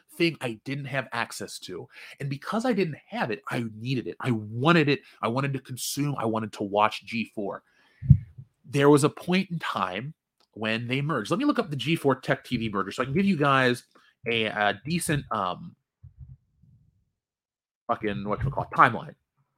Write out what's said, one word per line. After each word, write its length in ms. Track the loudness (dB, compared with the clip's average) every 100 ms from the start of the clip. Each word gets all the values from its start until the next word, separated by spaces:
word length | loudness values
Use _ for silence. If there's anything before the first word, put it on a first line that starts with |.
| _ 0
thing 180 | 0 0
I 180 | -6 -6
didn't 220 | -6 -6 -4
have 220 | -4 -4
access 460 | -4 -4 -6 -12 -12
to. 300 | -12 -12 -14 -20 -20 -10
And 120 | -8
because 340 | -8 -4 -2
I 80 | 0
didn't 240 | 0 0 -4 -12
have 220 | -6 -4
it, 120 | -4 -4
I 160 | -4 -4 -6
needed 300 | -4 -4 -4
it. 100 | -6
I 120 | -2
wanted 580 | -2 -4 0 4 6 4
it. 140 | 0 -4 -6
I 80 | -2
wanted 240 | -2 -2
to 60 | -4
consume. 560 | -8 -10 -8 -4 -4 -2
I 80 |
wanted 300 | -2 -2 -4
to 80 | -6
watch 420 | -2 2 2 0
G 260 | -10 -8 -8
four. 280 | -8 -8 -8 _ _ _ -4 8 8 8 -18 -20 _
There 240 | -4 4 8
was 160 | 8
a 60 | 6
point 400 | 0 0 0 0
in 80 | -6
time 560 | -4 -2 -2 -4 -8 -14 _ _ _
when 340 | -6 -2 -2 -2
they 160 | -2
merged. 280 | 0 -2 0
Let 80 | 0
me 60 |
look 140 | 2 0
up 100 | -2
the 80 | -4
G 200 | -2 0
four 180 | 2
Tech 300 | 0 0 -4
T 120 | -2 -4
V 140 | -2
merger 220 | -4 -4
so 100 | -4
I 20 |
can 100 | -2
give 120 | 2 2
you 100 | 2
guys 480 | 4 4 4 2 -4 _ _ _ -4
a, 180 | -2 -2
a 340 | 0 0 0 -4
decent, 380 | -4 0 -2 -2
um, 460 | -4 -4 -4 -12 -18 _ _ -20 -20 -20 -20 _ _ _ _ _ _ _ _ _ _ _ _ _ _ -6
fucking, 360 | -4 -2 -4
whatchamacallit, 460 | -4 -4 -4 -4 -4
timeline. 440 | 4 4 4 -10 -18 _ _ _